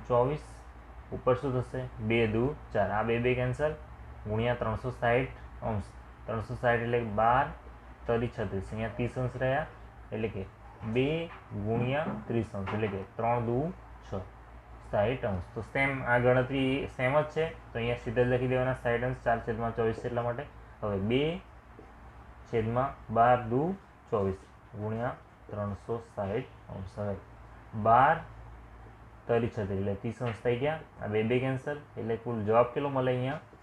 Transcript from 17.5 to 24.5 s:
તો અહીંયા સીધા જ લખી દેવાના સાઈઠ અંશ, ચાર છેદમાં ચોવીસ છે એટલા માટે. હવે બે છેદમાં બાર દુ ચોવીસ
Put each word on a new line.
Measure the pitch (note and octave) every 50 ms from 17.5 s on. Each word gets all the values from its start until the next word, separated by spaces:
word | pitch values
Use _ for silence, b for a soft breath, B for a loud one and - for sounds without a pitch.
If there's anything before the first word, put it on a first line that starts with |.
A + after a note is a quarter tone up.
| - - - - -
તો | A#2+
અહીંયા | A2+ A#2+ A#2+
સીધા | A#2+ - B2 A2+ B2+ B2
જ |
લખી | B2 B2+ B2 B2+ B2
દેવાના | C3 B2+ B2+ C3 B2+
સાઈઠ | - - A#2+ A#2 A#2 B2
અંશ, | C3 C3 - -
ચાર | A#2+ A#2 A2+
છેદમાં | A2+ - A2+ A2 A#2 A#2 A2+
ચોવીસ | - A2+ A2+ A2
છે | - - B2
એટલા | A#2+ A#2+ A#2+
માટે. | A#2+ A#2+ B2+ D3 - - - - - - -
હવે | - G#2 G2+ F#2+
બે | F#2+ G#2+ A#2+ C3+ D3 D#3+ F3 F#3+ - - - - - - - - - - - - - - - - - - - - - -
છેદમાં | - A#2 A2 A2+ A#2 B2 C3 C#3+ - - - - A2
બાર | A2+ A#2 B2 B2 A#2+ A#2+ A2
દુ | A#2+ C3 D3+ F3 G3 - - - - - - -
ચોવીસ | - G#2 G2 G2 F#2+ - - -